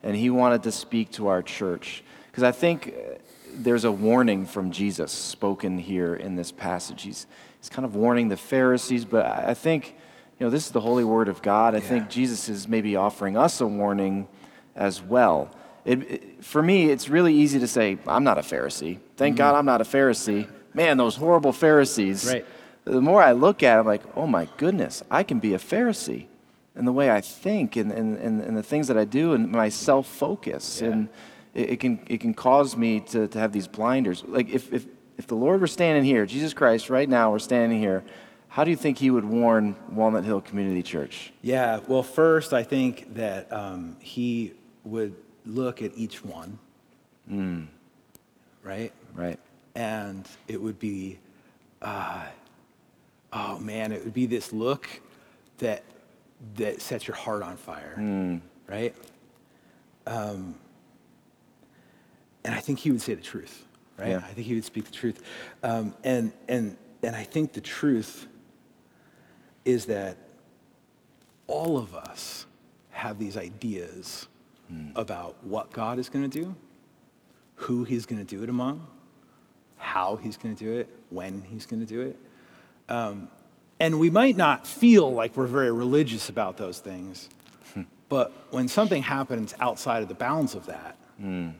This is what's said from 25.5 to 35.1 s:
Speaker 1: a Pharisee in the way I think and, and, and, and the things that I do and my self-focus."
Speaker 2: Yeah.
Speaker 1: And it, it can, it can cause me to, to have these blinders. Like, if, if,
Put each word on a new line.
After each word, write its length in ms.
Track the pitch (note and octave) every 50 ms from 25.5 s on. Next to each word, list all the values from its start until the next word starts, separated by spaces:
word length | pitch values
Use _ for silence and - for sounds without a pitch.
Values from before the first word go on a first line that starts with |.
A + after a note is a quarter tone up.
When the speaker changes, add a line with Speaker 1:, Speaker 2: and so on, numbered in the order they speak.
| F#2+
Speaker 1:
a 40 | F#2
Pharisee 680 | - - - G#3 B3 A#3+ A3 - - - B1 A#1+ - - - _ _ _ _ _ _ _ _
in 80 | - A#2+
the 80 | B2 B2+
way 180 | C3+ C#3+ C3
I 120 | A2 G#2 F#2+
think 520 | - - - - F#3+ G#3+ G#3+ D3 G#2+ -
and, 140 | A#2+ G#2+ G#2
and, 280 | G#2 A2+ A2+ A2 G#2+ -
and, 240 | - A#2 A2 G#2+ -
and 120 | - A2+
the 80 | A2 G#2
things 260 | - C#3+ D3+ D3+ B2+
that 100 | B2+ A2
I 60 | G#2+
do 260 | G#2 G#2+ C3+ D#3+ E3+ D#3
and 180 | A#2+ A2+ F#2+
my 200 | G#2 A#2 A2 G#2+
self-focus." 1120 | G#2 - - - C#3 C3+ C3+ - - - C#3+ - G3 - - - - - - - - - -
Speaker 2:
Yeah. 60 | -
Speaker 1:
And 180 | A3 A2 - - - - - - - - - _ _
it, 160 | - A#2 -
it 100 | B2 A#2+
can, 200 | - B2+ A#2 G#2+ -
it 140 | - A#2+ A2+
can 140 | - A#2 A2
cause 420 | - - B2+ C3 C#3+ C#3+ C3+ B2
me 240 | A#2 A#2 A2+ A2 G#2+ G2 - -
to, 140 | A#2 G#2+ G2+
to 100 | G2+ A2
have 140 | A2 A2 G#2
these 160 | G#2 F#2 F2
blinders. 560 | - G#2 A2 A#2 B2+ C3+ B2+ G2+ F2+ F2+ -
Like, 240 | - F#2 B2+ A#2+ -
if, 200 | B2 C3 - -
if, 140 | - B2+ A2 - - - _ _